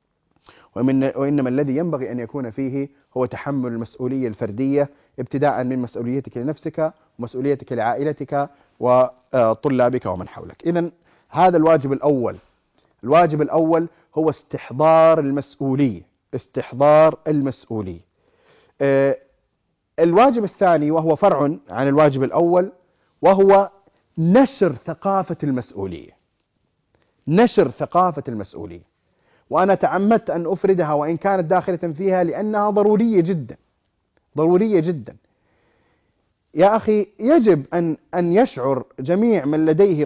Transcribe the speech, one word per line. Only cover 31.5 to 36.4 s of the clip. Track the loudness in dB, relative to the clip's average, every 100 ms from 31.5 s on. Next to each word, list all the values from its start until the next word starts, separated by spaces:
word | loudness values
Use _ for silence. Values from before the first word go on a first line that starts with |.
| -2 -2 -6
فيها | -6 -4 -2 0
لأنها | -2 -4 -4 -2 0
ضرورية | 0 2 2 2 2
جدًا، | 0 -2 -6 -16 _ _ _ _ _ _ _ -2
ضرورية | 2 2 2 0
جدًا. | 0 -6 -10 -20 _ _ _ _ _ _ _ _ _ _ _ _